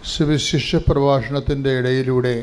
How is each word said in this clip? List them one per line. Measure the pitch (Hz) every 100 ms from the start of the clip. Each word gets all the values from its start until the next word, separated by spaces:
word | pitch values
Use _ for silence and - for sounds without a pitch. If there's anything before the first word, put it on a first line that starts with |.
| - -
സുവിശേഷ | 151 151 - 151 - 165 -
പ്രഭാഷണത്തിൻ്റെ | 143 139 139 117 143 139 139 135 127
ഇടയിലൂടെ | 123 131 127 127 123 117